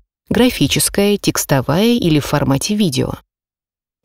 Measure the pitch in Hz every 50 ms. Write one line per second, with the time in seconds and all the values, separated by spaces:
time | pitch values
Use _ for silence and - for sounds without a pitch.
0 | - _ _ _ _ - - - 247 247 - - - - - 156 - - - -
1 | 202 202 208 196 - 156 - - - - 151 135 123 - 139 180 214 233 240 233
2 | - 170 156 147 - - - 143 139 127 135 - - - 214 208 220 165 127 131
3 | 120 - - - - _ _ _ _ _ _ _ _ _ _ _ _ _ _ _
4 | _